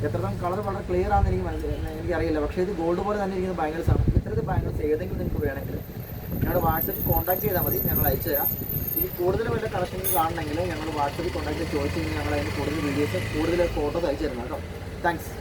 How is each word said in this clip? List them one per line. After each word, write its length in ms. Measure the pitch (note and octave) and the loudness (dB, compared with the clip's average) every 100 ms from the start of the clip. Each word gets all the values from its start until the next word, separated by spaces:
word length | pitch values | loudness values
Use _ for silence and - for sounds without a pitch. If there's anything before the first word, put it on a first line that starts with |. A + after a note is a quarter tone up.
എത്രത്തോളം 300 | F3 F3 F#3+ F3+ | 0 0 -2 -2
കളർ 160 | F3 F#3+ G3+ | -2 0 -2
വളരെ 140 | F#3+ F3+ | -2 0
ക്ലിയർ 240 | F3+ F#3+ G3+ | 0 4 4
ആണെന്ന് 120 | F#3+ | 4
എനിക്ക് 140 | F#3 F3 | 2 0
മനസ്സി-, 260 | D#3 D3+ D3+ D#3 | -2 -2 -2 -4
എനിക്കറിയില്ല. 480 | D#3 E3+ E3 D#3+ D3+ | -4 -2 0 2 2
പക്ഷേ 140 | D3 F3+ | 0 0
ഇത് 80 | F#3 F3 | 0 0
ഗോൾഡ് 220 | E3 F3 G3+ | 0 0 0
പോലെ 100 | G#3 | 0
തന്നെ 120 | G3 F#3+ | 0 0
ഇരിക്കുന്ന 200 | F#3 F3 | -2 0
ബാംഗിൾസ് 300 | D#3 D#3+ E3 | -2 0 2
ആണ്. 60 | - - - | 4 4 4
ഇത്തരത്തിൽ 300 | - - - | 2 -2 0
ബാംഗിൾസ് 300 | - - D3 D3+ | 0 0 -2 0
ഏതെങ്കിലും 300 | D#3 F#3 - | 0 0 -2
നിങ്ങൾക്ക് 220 | - - | -2 0
വേണമെങ്കിൽ 320 | C#3+ C3+ C3+ - - - - - - - | -2 -4 -6 -8 -8 -10 -10 -10 -6 -2
ഞങ്ങളുടെ 220 | - F3 E3 | 2 2 2
WhatsApp 320 | D#3+ - - - | 2 -2 -2 2
കോൺടാക്ട് 320 | E3+ - F#3 | 2 2 0
ചെയ്താൽ 180 | - F3+ - | 2 2 2
മതി, 140 | - - | 0 0
ഞങ്ങൾ 140 | - C#3+ | 2 2
അയച്ചു 180 | - E3+ | 2 0
തരാം. 160 | C#3+ - - - - - - | 0 0 -2 -4 -4 -2 -2
ഇനി 120 | F#4 - | -2 2
കൂടുതൽ 260 | F4+ G4+ A4 | 2 2 0
വല്ല 160 | A4+ G#4+ | 0 0
കളക്ഷൻസ് 360 | F#3 F3+ F#3 F#3 F3 | -2 -2 -2 2 2
കാണണമെങ്കിൽ 420 | E3 E3 D3+ D#3 F3+ | 2 0 -2 -2 -2
ഞങ്ങൾ 160 | D#3+ D#3+ D3+ | -2 -4 0
WhatsApp-ൽ 340 | C#3+ C#3 F3 F3 | -2 0 -2 -2
കോൺടാക്ട് 240 | D3+ D3+ | -2 -2
ചെയ്ത് 160 | D#3+ D3+ | 0 0
ചോദിച്ചു 220 | C#3+ E3 | 0 0
കഴിഞ്ഞാൽ 180 | D#3 D3+ | 0 0
ഞങ്ങൾ 120 | D3 D3 | 0 0
അതിന് 140 | D3 D3 | 0 0
കൂടുതൽ 240 | D3+ D#3 D3 | 0 0 0
വീഡിയോസ്, 320 | C#3 D3 F#3 - | 2 2 0 0
കൂടുതൽ 260 | D3+ D#3+ F3 F3 E3+ | 0 2 4 2 2
ഫോട്ടോസ് 280 | D3 E3 F3 | 0 0 0
അയച്ചു 140 | - D3 | 0 -2
തരുന്നതാണ് 240 | B2 A#2+ | -4 -6
കേട്ടോ. 100 | C#3 - - - - E3+ | -6 -8 -8 -8 -2 -2
താങ്ക്സ്. 240 | E3 - - | -2 -6 -10